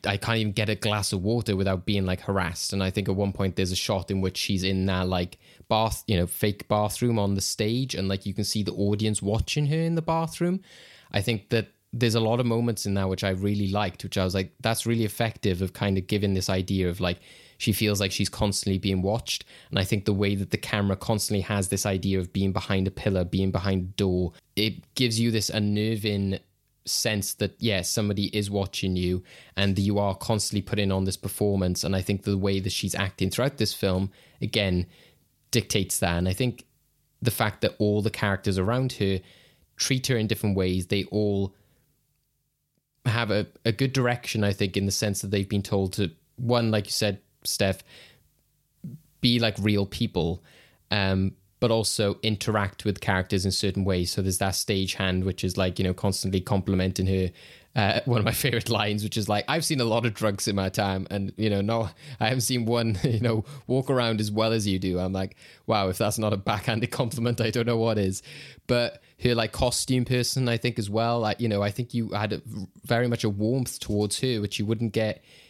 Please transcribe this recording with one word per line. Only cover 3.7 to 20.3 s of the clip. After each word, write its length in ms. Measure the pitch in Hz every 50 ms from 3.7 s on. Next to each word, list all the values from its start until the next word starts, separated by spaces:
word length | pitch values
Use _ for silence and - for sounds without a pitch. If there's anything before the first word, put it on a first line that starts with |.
a 40 | 92 90
shot 340 | - - 110 92 90 -
in 80 | 98 95
which 160 | 95 95 -
she's 300 | - - - 101 92 90
in 200 | 95 95 95 95 98
that, 200 | 95 92 92 92
like, 300 | 92 90 90 90 - - _ - - - - -
bath, 340 | 113 110 110 110 - - -
you 120 | - 107 87
know, 100 | 87 98
fake 400 | - - - 107 98 - - -
bathroom 500 | 104 104 104 104 - - 120 123 117 110
on 180 | 101 101 98
the 60 | 98
stage, 540 | 98 - - - 107 107 117 127 135 131 -
and, 140 | - 98 95
like, 160 | 98 95 -
you 80 | 202 190
can 100 | - 208
see 200 | - - 214 202
the 100 | - -
audience 480 | - 104 202 208 101 107 110 - -
watching 460 | - 98 107 113 - - - 147 147 139
her 100 | 151 160
in 160 | 165 165 170
the 60 | 165
bathroom. 580 | 160 170 160 165 165 160 - - 170 175 185 190 - - - - - - - - - - -
I 80 | 104
think 260 | 98 - 117 107 - -
that 180 | - 113 104 - - _ _ _ -
there's 220 | 120 120 117 107
a 40 | 117
lot 220 | 113 110 117 120
of 40 | 127
moments 400 | 120 113 117 120 120 110 - -
in 100 | 101 98
that 120 | 98 95 95
which 160 | 95 90 -
I 60 | 98
really 400 | 95 92 98 101 104 101 104 95
liked, 340 | 95 104 104 95 - - -
which 140 | 95 - 98
I 80 | 95
was 100 | 92 92
like, 160 | 98 95 - - -
"That's 260 | - 110 113 - -
really 200 | 117 117 113 110
effective," 560 | 101 - - 120 110 - - - 104 92 87
of 100 | 98 90
kind 260 | - - 101 101 95 95
of 80 | 92
giving 280 | - 107 101 101 98 98
this 160 | 95 90 -
idea 400 | 98 92 92 - 98 95 92 90
of, 100 | 87 -
like, 220 | 90 87 90 - - - - - - - - -
she 120 | - -
feels 300 | 107 - 113 107 104 98
like 100 | 104 95
she's 160 | - - 101 -
constantly 500 | - - 110 104 98 - - 104 95 95
being 260 | 92 101 95 92 90
watched. 420 | 95 104 120 - - - - - - - - - -
And 100 | - 98
I 60 | 95
think 180 | - - 104 -
the 80 | - 104
way 220 | 98 104 98